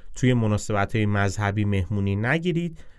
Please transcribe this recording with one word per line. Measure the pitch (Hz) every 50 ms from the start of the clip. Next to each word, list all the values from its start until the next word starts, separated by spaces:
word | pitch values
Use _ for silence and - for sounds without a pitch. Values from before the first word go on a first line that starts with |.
| - - -
توی | - 127 123 123
مناسبت‌های | 120 113 107 104 101 - - 107 101 98 - - 113 104
مذهبی | 104 104 101 101 98 - 107 104 101 101 107 104
مهمونی | 101 101 95 90 - 107 101 98 98 98
نگیرید | 101 110 123 147 170 165 180 160 170 170 170 165 - - - -